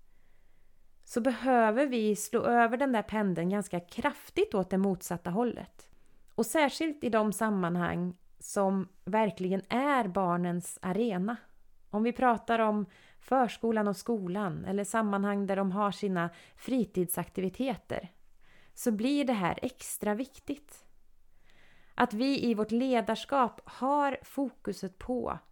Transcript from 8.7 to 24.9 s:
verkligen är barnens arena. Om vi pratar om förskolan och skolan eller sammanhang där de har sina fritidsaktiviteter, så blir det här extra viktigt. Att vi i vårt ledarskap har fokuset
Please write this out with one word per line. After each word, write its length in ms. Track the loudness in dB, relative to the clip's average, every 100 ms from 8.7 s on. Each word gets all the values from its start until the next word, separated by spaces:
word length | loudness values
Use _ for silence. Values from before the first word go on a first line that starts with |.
| 2 -2 -10
verkligen 580 | -2 0 0 0 -2 -2 -2
är 400 | -2 2 2 0
barnens 720 | 0 2 0 0 -2 -6 -8
arena. 540 | -4 0 0 0 -2 -6 -12 -20 -20 -20 -6
Om 120 | -2
vi 100 | 0
pratar 460 | 2 2 2 0 2
om 280 | 2 0 -2 -10 -20 -20
förskolan 680 | 0 2 2 0 0 2 0
och 80 | -2
skolan 680 | -2 -2 -2 -4 -4 -4
eller 200 | -4 -4
sammanhang 600 | -2 0 0 0 0 0 0
där 100 | 0
de 160 | 0
har 200 | 0 0
sina 380 | 0 -2 0 -2 -6 -20 -14
fritidsaktiviteter, 1600 | -2 0 0 0 -2 -2 -6 -4 -4 -2 -4 -4 -6 -8 -8 -16 -20 -20 -20 -20 -20
så 180 | -4 -2
blir 320 | 0 2 2
det 80 | 2
här 260 | 0 0 -2
extra 520 | -6 -8 -12 -4 -2
viktigt. 720 | -2 -6 -10 -12 -12 -14 -20 -20 -20 -20 -20 -20 -20 -20 -20 -20 -20 -6
Att 200 | 0 0
vi 300 | 2 0 2
i 100 | 2
vårt 160 | 0 0
ledarskap 880 | 0 2 2 0 -4 0 2 2 -2
har 540 | -16 -4 0 2 0 -2
fokuset 760 | -6 -4 -4 -6 -8 -8 -10